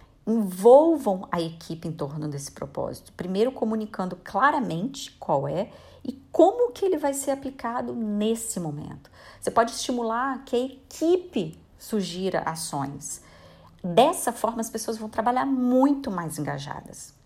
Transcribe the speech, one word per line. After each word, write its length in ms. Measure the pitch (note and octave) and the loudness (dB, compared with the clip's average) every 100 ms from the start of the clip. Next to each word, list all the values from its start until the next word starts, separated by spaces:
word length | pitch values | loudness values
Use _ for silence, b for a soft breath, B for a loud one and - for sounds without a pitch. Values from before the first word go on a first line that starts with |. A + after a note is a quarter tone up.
| B _ - | B _ -2
envolvam 1000 | A3+ G3 F3+ G#3+ C4+ D#4+ D#4 A3+ F#3+ - | 0 0 4 10 10 10 4 0 -2 -4
a 80 | F3 | -4
equipe 460 | E3 E3 - E3 E3+ | -4 -6 -12 -10 -8
em 40 | |
torno 360 | D#3+ D3 D3+ D3+ | -6 -8 -6 -6
desse 240 | C#3+ C#3 | -8 -10
propósito. 600 | - C#3 - - - - | -12 -10 -6 -8 -8 -10
Primeiro, 380 | - F3 F#3+ A#3+ | -2 0 2 2
comunicando 640 | C4+ A3+ A3 G#3+ - F#3 F3+ | 2 0 0 -4 -4 -6 -6
claramente 960 | - G3 C4+ D#4 G3+ E3 G#3 - - - | -4 4 4 4 0 -2 -4 -6 -14 -12
qual 280 | - D3 C#3 | 0 0 2
é 240 | D3+ G#3+ B B B | -2 -4 B B B
e 100 | - - - | -12 -12 -4
como 400 | - F4 A#4+ A#4+ | 6 6 6 0
que 140 | - G4 | 0 0
ele 120 | D#4 | 0
vai 160 | D4 | 0
ser 180 | C#4 - | -2 -4
aplicado 600 | C#4 C#4 C4 A#3 A#3+ B3 | -4 -6 -8 -8 -6 -6
nesse 680 | A#3+ G#3+ G#3 G#3+ A3+ - - | -6 -4 -2 0 -2 -4 -6
momento. 520 | E3 D3 - - - B B B | -6 -6 -10 -14 -18 B B B
Você 120 | - | -2
pode 200 | B3 A#3+ | 2 2
estimular 720 | - - A#3+ A#3 A3+ C4 C4+ - | 0 -4 -2 -2 -2 -2 -6 -4
que 100 | A#3+ | -2
a 40 | |
equipe 1000 | C4 - - - D#4+ F4+ - B3+ D#3+ E3 - - | -2 -8 -16 -2 2 2 0 -4 -4 -8 -20 -20
sugira 640 | - A3 F3+ E3+ F#3 - | -6 -4 -4 -4 -4 -2
ações. 800 | - D#3+ - D3 C#3 C#3+ - - B B B B B - | -4 -6 -6 -6 -6 -8 -12 -14 B B B B B -10
Dessa 480 | F#3 E3+ C#4 E4+ - | 0 6 6 4 -2
forma, 300 | A#3 A3 A#3 | -2 -2 -2
as 80 | A3+ | -4
pessoas 280 | A3+ - A3+ | -6 -6 -6
vão 120 | A3 | -6
trabalhar 360 | - A3 B3 C4+ | -2 0 2 2
muito 640 | C4 B3 B3+ C4+ C#4 C#4 | 2 4 6 6 4 -2
mais 300 | F#3 E3 D3+ | -4 -4 -4
engajadas. 720 | C#3+ C#3+ C#3+ - - - - - | -4 -4 -8 -12 -14 -18 -20 -20